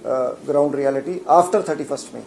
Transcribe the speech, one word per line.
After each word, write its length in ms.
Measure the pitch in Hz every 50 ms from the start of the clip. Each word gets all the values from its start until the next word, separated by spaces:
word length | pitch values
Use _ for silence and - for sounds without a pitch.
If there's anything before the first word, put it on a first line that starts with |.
| -
uh, 280 | 120 127 131 127 123 113 - -
ground 280 | 139 143 143 143 147 139
reality 460 | 139 143 135 135 135 135 160 185 175 - -
after 340 | 151 175 175 180 - 208
thirty-first 500 | 180 165 151 139 143 - 139 131 - - -
May। 100 | 117 110